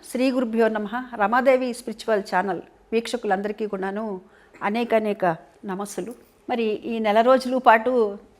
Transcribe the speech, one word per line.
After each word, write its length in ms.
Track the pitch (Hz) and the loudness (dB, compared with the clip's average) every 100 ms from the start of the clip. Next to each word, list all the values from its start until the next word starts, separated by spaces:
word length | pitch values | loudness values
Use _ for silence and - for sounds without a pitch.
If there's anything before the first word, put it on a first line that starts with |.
| - | -8
శ్రీ 200 | 247 262 | 0 0
గురుభ్యో 380 | 254 240 226 226 | 0 -2 2 2
నమః. 340 | 220 208 240 254 | 0 -4 -8 -10
రమాదేవి 580 | 233 202 240 262 254 254 | -2 0 2 4 2 0
స్పిరిచువల్ 500 | 233 - 220 - 214 202 | -6 -10 -8 -2 -2 0
ఛానల్ 260 | 180 196 170 - _ _ | -2 0 -6 -8 _ _
వీక్షకులందరికీ 760 | 226 226 233 220 190 208 214 214 | -4 -2 -6 -2 -2 -2 -6 -6
కూడాను 540 | 196 190 196 220 190 - _ _ - | -6 -6 -6 -8 -10 -14 _ _ -6
అనేక 320 | 202 214 233 | -4 -2 0
అనేక 300 | 220 214 202 185 165 - _ | 0 0 0 0 -2 -10 _
నమస్సులు. 500 | 208 190 202 - 190 247 _ _ - | -10 -8 -8 -8 -10 -12 _ _ -6
మరి 140 | 247 | -2
ఈ 340 | 220 208 - 226 | -2 -4 -6 -4
నెల 220 | 220 208 | 2 4
రోజుల 380 | 233 262 254 254 | 6 4 4 4
పాటు 600 | 254 226 233 254 214 202 - _ | 6 6 4 0 0 -2 -16 _